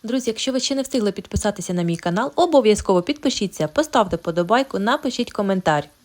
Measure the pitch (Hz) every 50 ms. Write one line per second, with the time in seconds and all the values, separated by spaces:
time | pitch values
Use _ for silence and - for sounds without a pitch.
0 | - 220 240 262 247 233 220 - - 269 254 262 247 - 277 269 262 - - 254
1 | 208 202 190 - 190 - - 190 - 208 202 - 175 - 180 175 170 170 170 165
2 | - 175 175 202 247 285 - - 359 349 311 277 226 214 208 196 - - 190 180
3 | 175 - 302 - - 277 - - 208 185 - - 156 151 - - 311 302 - 254
4 | 214 180 170 165 - 175 160 175 175 170 220 254 269 262 - 190 196 220 269 294
5 | - 269 - - 240 - - - 202 196 196 190 - 170 151 147 147 - _ _